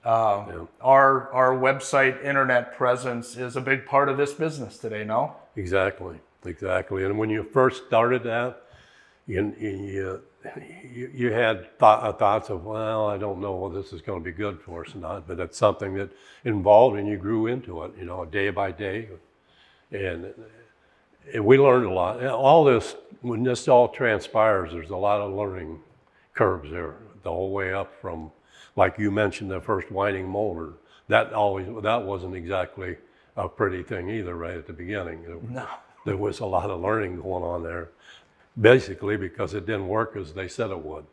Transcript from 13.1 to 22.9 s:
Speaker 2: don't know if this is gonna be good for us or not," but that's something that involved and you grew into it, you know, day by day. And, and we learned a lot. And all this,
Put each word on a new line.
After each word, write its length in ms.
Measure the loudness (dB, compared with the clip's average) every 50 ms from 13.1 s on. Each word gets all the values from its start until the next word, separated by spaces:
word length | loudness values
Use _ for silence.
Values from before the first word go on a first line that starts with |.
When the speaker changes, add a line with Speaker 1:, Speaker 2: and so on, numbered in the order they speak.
| -2 -4
Speaker 2:
don't 200 | -4 -6 -6 -6
know 280 | -6 -6 -6 -6 -6
if 60 | -8 -8
this 180 | -10 -10 -10 -16
is 80 | -14
gonna 180 | -10 -8 -8 -8
be 100 | -8 -10
good 280 | -8 -6 -6 -6 -6 -8
for 240 | -14 -14 -14 -14 -14
us 120 | -14 -14
or 20 |
not," 300 | -12 -10 -8 -10 -10 -10
but 100 | -10 -8
that's 220 | -8 -8 -10 -4 2
something 340 | 4 4 4 2 -6 -6 -6
that 140 | -6 -8 -8 -12 _ -20 -20 -20 -8 _
involved 540 | -2 -2 2 6 8 10 10 10 8 4
and 100 | 0 -2
you 100 | -4 -4
grew 280 | -4 -4 -2 -2 0 0
into 380 | -2 -2 -6 -8 -10 -12 -10 -10
it, 80 | -12 -14 -14
you 60 | -14
know, 200 | -12 -10 -10 -10
day 240 | -6 -2 -2 -2 0
by 220 | 0 -2 -4 -4
day. 360 | -4 -6 -8 -6 -6 -8 -10 -12 -18 -20 _ _ _ _ _ _ _ _ _ _ _ _ _ _
And, 420 | -10 -6 -6 -6 -6 -6 -10 -12 -14 -18 -20 -20 _ -20 -20 _ _ _ _ _ _ _ _ _ _ _ _ -8 -4
and 120 | 0 8
we 120 | 8 8 10
learned 260 | 10 8 8 6 4
a 60 | 2
lot. 280 | 0 0 0 0 -2 -4
And 100 | -4 -4
all 340 | -2 4 6 8 8 10 10
this, 320 | 8 6 4 2 -2